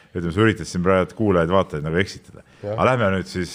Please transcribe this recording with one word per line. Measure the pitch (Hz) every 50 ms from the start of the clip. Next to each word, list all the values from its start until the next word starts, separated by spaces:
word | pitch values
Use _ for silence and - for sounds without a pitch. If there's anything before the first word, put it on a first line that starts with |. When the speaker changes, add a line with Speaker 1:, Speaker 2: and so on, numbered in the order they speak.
| - _
Speaker 1:
ütleme, | _ 95 85 85
sa | 80 95 110
üritad | 113 98 - 80 -
siin | - 95 87
praegu | 92 95 92 90 80 -
kuulajaid, | - 110 104 95 87 82 82
vaatajaid | 92 98 90 - - 76 73
nagu | 80 80 87
eksitada. | 101 - - - - - - - - _ _ -
Speaker 2:
Jah. | - 101 104
Speaker 1:
Aga | 110 87
lähme | 117 131 123 110 98
nüüd | 95 95 90 -
siis, | - 92 90 80